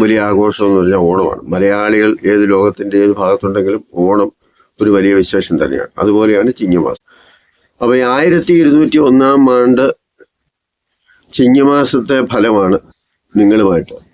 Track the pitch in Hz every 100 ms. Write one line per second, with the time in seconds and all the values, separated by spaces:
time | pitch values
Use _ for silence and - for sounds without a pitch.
0 | 110 110 104 101 104 104 101 95 90 95
1 | 85 92 87 - - 90 98 101 104 107
2 | 107 107 92 104 101 95 101 - 101 101
3 | 101 101 95 98 101 101 95 104 - -
4 | 90 104 98 - _ _ _ - 104 98
5 | 95 98 92 101 - 80 73 67 - -
6 | 101 104 110 104 117 - 98 87 71 60
7 | _ _ _ _ _ _ _ - 120 127
8 | 123 131 170 170 - 170 147 147 156 156
9 | 143 131 135 139 131 123 123 123 135 -
10 | _ _ _ _ _ _ _ _ _ _
11 | _ _ _ - 123 135 139 143 135 135
12 | 110 135 120 123 113 107 92 98 - _
13 | _ _ _ 104 101 107 98 85 - -
14 | _